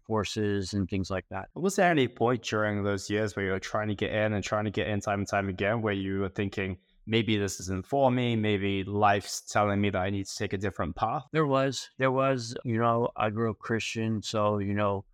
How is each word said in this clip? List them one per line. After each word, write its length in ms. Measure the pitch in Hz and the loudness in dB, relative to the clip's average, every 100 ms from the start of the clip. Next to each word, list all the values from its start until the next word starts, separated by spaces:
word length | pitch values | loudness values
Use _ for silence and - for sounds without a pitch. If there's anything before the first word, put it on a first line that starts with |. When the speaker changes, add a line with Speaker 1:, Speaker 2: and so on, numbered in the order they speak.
| - | -4
Speaker 1:
forces 680 | 110 95 110 104 101 92 | -2 -2 0 0 0 -2
and 120 | 101 92 | -2 0
things 220 | 98 92 | -2 -2
like 160 | 95 - | -4 -6
that. 180 | 95 95 | -10 -10
Speaker 2:
Was 220 | - 190 190 | -4 -2 4
there 140 | 180 | 4
any 180 | 160 123 | 4 2
point 340 | - 117 123 | 2 2 2
during 420 | - 107 107 104 | 0 0 0 0
those 240 | 101 101 - | 0 -2 0
years 260 | 104 107 | 0 0
where 120 | 98 95 | -2 -2
you 60 | |
were 60 | 98 | -2
trying 300 | - 110 107 | -2 -4 -2
to 60 | |
get 160 | 101 104 | -2 -2
in 220 | 107 107 | 0 0
and 100 | 104 | 0
trying 220 | - 107 107 | -2 -2 -2
to 40 | |
get 160 | 101 98 | -2 -2
in 140 | 101 | -2
time 200 | 107 101 | -2 -2
and 80 | 98 | 0
time 200 | 104 98 | -2 -2
again 320 | 92 98 113 | 0 0 0
where 140 | 110 | 0
you 260 | 98 95 98 | -2 -2 -2
were 80 | 98 | -2
thinking, 480 | - 101 - 95 95 _ _ - | -2 -4 -2 -4 -6 _ _ 0
"Maybe 320 | 110 110 104 | 0 2 2
this 200 | 98 - | 0 -4
isn't 260 | 85 95 - | -4 -4 -2
for 240 | 139 131 | 2 4
me, 260 | 127 120 113 | 4 2 2
maybe 480 | 107 101 101 98 | 2 2 0 -2
life's 560 | 95 104 104 101 - - | -2 4 4 4 0 -8
telling 400 | - 113 104 101 | -4 0 2 2
me 80 | 101 | 2
that 140 | 95 | 0
I 80 | 95 | -2
need 160 | 98 98 | -2 -6
to 100 | - | -6
take 160 | 104 | -4
a 60 | 98 | -4
different 360 | 98 - 85 | -4 -4 -6
path"? 320 | - 113 147 - | -2 -2 -2 -4
Speaker 1:
There 140 | 156 147 | 0 2
was, 420 | 135 135 127 - - | 2 0 -2 -8 -2
there 160 | 131 | 0
was, 420 | 131 135 131 113 123 | 2 2 0 -2 -6
you 120 | 127 113 | -2 2
know, 320 | 117 117 120 - | 4 2 0 0
I 140 | 110 | -2
grew 180 | 107 113 | 0 -2
up 120 | 104 | -2
Christian, 600 | - 113 - 117 110 107 | -2 -2 -2 -2 -2 -2
so, 380 | - 110 104 104 | -2 0 2 2
you 160 | 101 | 0
know, 320 | 101 104 98 - | 0 0 0 -6